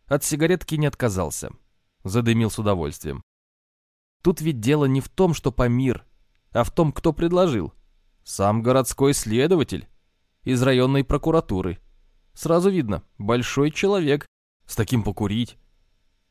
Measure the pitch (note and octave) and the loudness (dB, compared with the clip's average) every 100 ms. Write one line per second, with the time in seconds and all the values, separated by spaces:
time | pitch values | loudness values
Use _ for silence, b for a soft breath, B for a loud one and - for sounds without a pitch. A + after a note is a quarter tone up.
0 | - C#3+ - D3 E3 F3+ - D#3 D3+ - | -4 -2 -2 0 0 0 -2 -2 -2 0
1 | B2 F#2+ D#2+ - - - _ _ _ _ | -2 -2 -4 -6 -12 -14 _ _ _ _
2 | - G#2 A#2 A#2 A2+ - G#2 F#2+ D2+ D#2 | -4 0 2 2 0 -2 -2 -2 -4 -8
3 | D#2 C2+ - _ _ _ _ _ _ _ | -10 -10 -14 _ _ _ _ _ _ _
4 | _ _ E3+ F#3 D#3+ C3 G#2+ D3+ C#3 C3+ | _ _ -2 0 -2 -2 2 2 2 0
5 | B2+ - F#3 D#3 C#3+ - B2 A#2+ C3 A2+ | -2 0 0 2 -2 0 0 2 0 -2
6 | - _ _ _ _ - A#2 - D#3+ - | -8 _ _ _ _ -2 0 2 0 0
7 | E3 D3+ E3+ F3+ F#3 A#2 D#2+ - _ _ | -2 0 2 2 2 2 -4 -10 _ _
8 | _ _ - - G2+ A2 A2+ B2+ B2 - | _ _ -12 -2 0 2 2 2 0 2
9 | C#3 C#3+ - A2 D3 F3+ B2 E2 - _ | 2 2 0 0 2 2 0 -4 -12 _
10 | _ _ _ _ - B2+ C3 B2+ B2+ C#3 | _ _ _ _ -2 0 2 4 4 2
11 | C3+ D3 - D#3+ - F#2+ F#2 G#2+ - _ | 0 -2 0 0 0 -4 -4 -8 -14 _
12 | _ _ _ - D3+ E3 F#3 F#3 A#2+ F2+ | _ _ _ -8 0 2 2 0 -2 -4
13 | - - G2+ A#2+ A#2+ - C#3+ - G3 G3+ | -8 -8 -2 -2 -2 0 -2 0 0 0
14 | D3+ D3 - _ _ _ - - A2 B2 | 0 -2 -4 _ _ _ -8 -4 0 0
15 | G#2 F#2 G#2 G#2+ A#2+ - _ _ _ _ | -2 -2 -2 -2 -4 -8 _ _ _ _
16 | _ _ _ | _ _ _